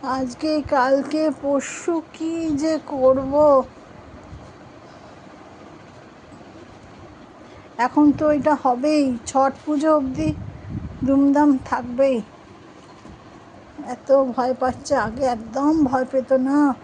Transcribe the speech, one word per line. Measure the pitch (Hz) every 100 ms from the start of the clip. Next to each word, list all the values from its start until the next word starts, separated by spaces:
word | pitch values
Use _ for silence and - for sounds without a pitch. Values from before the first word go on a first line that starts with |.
আজকে, | 269 262 254 - 311 302 285
কালকে, | 285 254 269 277 311 311 269
পরশু | 277 277 - - - 330 311
কি | - 320 330 330 285
যে | 311 311 -
করব। | 285 262 262 269 285 302 277 254 - - - - - - - - - - - - - - - - - - - - - - - - - - - - 330 339 - - 285 339 - - - - - - -
এখন | 247 294 302
তো | 277 311
এটা | 294 302 285
হবেই, | 269 247 285 302 269 233 -
ছট | 269 269 269 -
পুজো | 302 311 311
অবধি | 262 262 311 302 - - - - - -
দুমদাম | 262 277 277 277 294 262 -
থাকবেই। | 247 247 247 277 247 - - - - - - - - - - - - - - - - 285
এত | 247 - 277 269
ভয় | 233 254
পাচ্ছে, | 254 262 247 - 269
আগে | 214 233 269
একদম | 240 226 269 285 320 277
ভয় | 254 262
পেত | 269 240
না। | 262 262 285 285 233